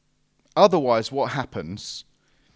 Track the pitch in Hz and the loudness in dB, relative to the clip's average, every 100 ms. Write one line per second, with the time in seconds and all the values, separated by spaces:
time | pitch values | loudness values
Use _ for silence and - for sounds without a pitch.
0 | _ _ _ _ _ - 202 175 127 113 | _ _ _ _ _ 4 4 4 2 0
1 | 110 135 120 135 120 107 80 101 - - | 0 -4 -4 -4 -8 -10 -10 -12 -14 -16
2 | - _ _ _ _ | -20 _ _ _ _